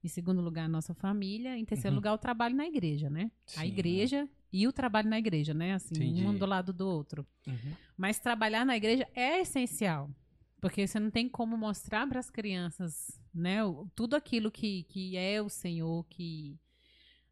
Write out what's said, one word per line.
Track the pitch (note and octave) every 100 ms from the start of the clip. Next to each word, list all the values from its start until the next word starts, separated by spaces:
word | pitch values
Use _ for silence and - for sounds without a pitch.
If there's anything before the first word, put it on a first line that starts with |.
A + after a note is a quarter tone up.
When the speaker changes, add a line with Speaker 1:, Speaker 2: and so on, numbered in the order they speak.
Speaker 1:
em | E3
segundo | - F3 F#3
lugar, | E3+ E3 E3
a |
nossa | D#3+ D#3+
família, | E3+ G3 G#3 G3 G#3+ B3 B3
em | A3
terceiro | G#3+ A#2+
Speaker 2:
Uhum. | C#3
Speaker 1:
lugar, | G#3
o | A3
trabalho | B3 A#3 A#3+ C4
na | D#4
igreja, | D4+ E3+ D3 D3
né? | D3+ A3 - -
Speaker 2:
Sim, | D#3+
Speaker 1:
A | E3
igreja | F#3+ E3+ F#3 A#3+ C#4
Speaker 2:
né? | C#4+ - _
Speaker 1:
e | F#3+ A3+
o |
trabalho | C4+ B3+ G#3+ G#3+
na | A3
igreja, | A3 D#3 D3
né? | D#3 F3
Assim, | G3 - D#3+
Speaker 2:
Entendi. | D#3 E3+ F#3+
Speaker 1:
um | G3+
do | F#3+
lado | F#3+ F3+
do | F3 F#3+
outro. | E3 D3 D3+ C#3 _ -
Speaker 2:
Uhum. | B2 B2+ D#3+ - -
Speaker 1:
Mas | F#3+ -
trabalhar | B3 A#3 A3 A3 C4
na | A#3
igreja | G#3+ B3 D4+ -
é | B3 F4
essencial, | F#4 C4+ B3 - G3+ D#3 C#3+ C#3 _ _ _ -
porque | F#3+ - G3
você | A3
não | G#3+
tem | A3+ B3
como | - A3+ A3+
mostrar | G#3+ G3+ - G#3+ C4+
pras | B3+ B3
crianças, | - G#3 F#3 F3 - F3 - - - -
né, | E3 F3 G3+ G#3+
o, | D3 F#3 -
tudo | A#3 C#4+
aquilo | - A#3 A3
que, | - G#3+ G3
que | E3+ F#3+ F#3 F3+
é | F#3 G#3
o | G#3
Senhor, | - F3+ E3 E3 E3+ E3+
que | - E3+ D#3+ D3 D3+ _ _ _ _ - _ _